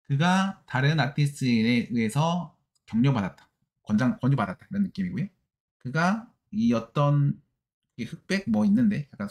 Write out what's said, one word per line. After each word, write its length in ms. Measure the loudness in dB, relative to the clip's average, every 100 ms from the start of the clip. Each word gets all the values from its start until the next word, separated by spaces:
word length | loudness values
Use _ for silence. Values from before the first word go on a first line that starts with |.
그가 600 | -4 0 2 2 0 -6 -6
다른 340 | -2 0 0
아티스트에 880 | 0 0 -2 -2 0 2 2 0 0
의해서 640 | -2 -2 0 0 -2 -6 _ _ _ -4
격려받았다. 600 | 0 2 2 -2 -8 _ _ _ _
권장, 360 | -2 0 0 0
권유받았다. 480 | 0 0 -2 -6 -6
이런 120 | -4
느낌이고요. 440 | -4 -4 -6 -6 -8 _ _ _ _ _
그가 520 | -8 -2 0 -2 -6 _ _
이 240 | -2 0
어떤 640 | 0 -2 0 2 4 2 -2 _ _ _ _ _ -14
이 80 |
흑백 460 | -12 -10 -4 -4 0
뭐 160 | 2 4
있는데, 420 | 4 2 0 -6
약간 140 | -10 -10